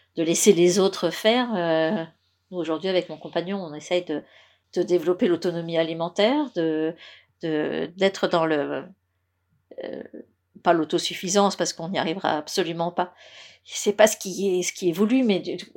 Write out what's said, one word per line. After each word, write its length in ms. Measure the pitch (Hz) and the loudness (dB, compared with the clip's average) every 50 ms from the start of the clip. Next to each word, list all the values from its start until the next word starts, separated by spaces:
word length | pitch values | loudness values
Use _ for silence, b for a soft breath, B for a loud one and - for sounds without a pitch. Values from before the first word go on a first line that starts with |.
| B B _ | B B _
de 60 | - 165 | -2 0
laisser 300 | 160 170 165 - 214 185 | 0 0 4 4 4 6
les 260 | 165 175 180 175 202 | 6 6 4 4 4
autres 320 | 185 196 190 - - 165 | 2 2 0 0 -2 -4
faire. 440 | 170 - - 220 233 254 247 240 220 | -4 2 2 2 4 4 2 0 -2
Euh, 500 | 180 170 165 160 160 160 160 - 165 165 165 - _ _ _ _ _ _ _ | -2 0 2 2 2 2 2 0 -2 -4 -6 -12 _ _ _ _ _ _ _
nous, 80 | 185 180 | -8 -6
aujourd'hui, 300 | 165 156 160 151 170 190 | -4 -2 -4 -2 -2 0
avec 200 | 185 180 170 - | 0 0 0 -2
mon 80 | 156 | -8
compagnon, 460 | 143 - 156 147 170 170 180 196 202 185 | -14 -14 -6 -4 -4 -4 -2 -6 -6 -6
on 120 | 156 147 | -8 -10
essaye 300 | 151 147 - 180 180 180 | -12 -6 -2 -2 -2 -2
de, 180 | - 151 147 b b b b b b b b b _ - | -2 -6 -6 b b b b b b b b b _ -4
de 80 | 180 175 | -2 0
développer 460 | - 180 175 151 170 180 180 247 190 | 2 2 2 2 2 0 2 2 2
l'autonomie 500 | 175 160 - 180 165 170 165 165 165 160 | 2 2 0 -2 -4 -4 -6 -2 0 0
alimentaire, 720 | 165 156 165 165 165 170 - - 202 220 269 302 302 247 - | 0 0 -2 -4 -4 -4 0 2 2 2 2 0 -2 -2 -2
de, 400 | 180 165 160 156 156 156 160 165 B B B B B B B _ _ - | -2 0 0 0 0 -2 -2 -4 B B B B B B B _ _ -6
de, 480 | 165 156 151 151 147 - 156 165 160 175 | -4 -2 -2 -2 -2 -2 -4 -4 -6 -2
d'être 320 | 185 190 196 190 - - 185 | 0 0 0 0 0 -2 0
dans 180 | 180 170 160 | 2 0 2
le, 380 | 160 156 147 139 143 147 135 147 180 190 _ _ _ _ _ _ _ _ _ _ _ _ _ _ _ - - - | 2 0 0 -2 -2 -4 -8 -8 -12 -18 _ _ _ _ _ _ _ _ _ _ _ _ _ _ _ -14 -12 -12
euh, 180 | - - - - - - - - - _ _ _ _ _ - - | -10 -10 -12 -14 -14 -16 -18 -20 -20 _ _ _ _ _ -2 2
pas 100 | 185 170 | 2 4
l'autosuffisance, 840 | 165 156 156 - 170 - - 170 - - 180 185 202 202 196 185 | 4 2 0 0 -2 -2 -2 -6 -6 -6 0 2 4 4 2 2
parce 160 | - 175 165 - | 0 -4 -4 -4
qu'on 160 | - 165 165 | -6 -8 -4
n'y 100 | 196 147 | -2 -2
arrivera 380 | 170 175 165 190 - 156 160 | -2 -2 -4 -2 0 0 0
absolument 540 | 151 151 - - 202 180 160 170 165 170 175 | 0 -2 -4 -2 -2 -2 -2 -2 -2 -4 -4
pas. 240 | 175 185 180 180 B B B B B B B B B B B | -2 -2 -4 -4 B B B B B B B B B B B
C'est 280 | - - - - 208 208 | -12 -10 -4 -2 -2 4
pas 140 | - 214 | 6 4
ce 100 | 214 214 | 4 4
qui 420 | - - 196 175 - 196 196 185 180 | 0 -8 -10 -6 -4 -2 0 0 0
est, 40 | 175 | -2
ce 100 | - - | -2 -6
qui 160 | - 190 180 | -2 0 0
est 40 | 160 | 2
voulu, 300 | 175 214 208 247 262 254 | 2 2 2 2 2 2
mais 160 | 220 196 175 | 2 2 0
du, 180 | - 175 - 180 - - _ | 0 -4 -8 -8 -10 -14 _